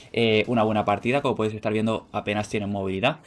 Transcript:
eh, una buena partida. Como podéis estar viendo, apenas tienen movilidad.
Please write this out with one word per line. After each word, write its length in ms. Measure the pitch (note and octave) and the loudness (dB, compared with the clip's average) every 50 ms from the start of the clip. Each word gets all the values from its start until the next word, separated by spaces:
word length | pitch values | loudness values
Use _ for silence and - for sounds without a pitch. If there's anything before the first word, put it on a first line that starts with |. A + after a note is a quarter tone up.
| - - - | -14 -6 -2
eh, 300 | A#2+ A#2 A2+ A2 G#2+ G#2 | 0 2 4 4 4 2
una 160 | - B2 A#2 | 2 2 2
buena 240 | G#2+ A2 G#2+ G#2+ G2+ | 2 2 2 2 2
partida. 340 | G2+ G2+ G2+ - A#2 B2+ C#3+ | 2 0 0 0 0 0 0
Como 160 | C3+ C3 A2+ | 0 0 0
podéis 180 | - A2 G#2+ G#2+ | 0 -2 -2 -2
estar 200 | G#2 - A2 G#2 | -4 -4 -2 0
viendo, 320 | A2 A2 A2+ A2 - - - | 0 0 0 -2 -2 -4 -6
apenas 380 | - G#2 - G#2+ G#2 G#2 G#2 - | -8 -6 -2 -2 -2 -2 -2 -4
tienen 220 | - G#2+ G2+ G2+ | -4 -4 -4 -4
movilidad. 480 | G2+ G2+ F#2+ F#2+ F#2+ F#2+ A2 C3+ D3+ - - | -4 -4 -2 -2 -2 0 0 0 -2 -2 -10